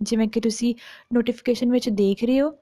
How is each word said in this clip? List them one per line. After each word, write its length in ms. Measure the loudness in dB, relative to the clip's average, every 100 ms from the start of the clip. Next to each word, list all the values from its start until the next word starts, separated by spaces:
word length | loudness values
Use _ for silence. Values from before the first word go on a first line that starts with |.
ਜਿਵੇਂ 260 | -4 0 0
ਕਿ 120 | 0
ਤੁਸੀਂ 320 | -2 -2 -2 -4 -8 -20 -4
ਨੋਟੀਫਿਕੇਸ਼ਨ 580 | -2 0 -2 -2 0 2
ਵਿੱਚ 180 | 0 0
ਦੇਖ 340 | 0 0 2
ਰਹੇ 160 | 0 2
ਹੋ 80 | 0 -2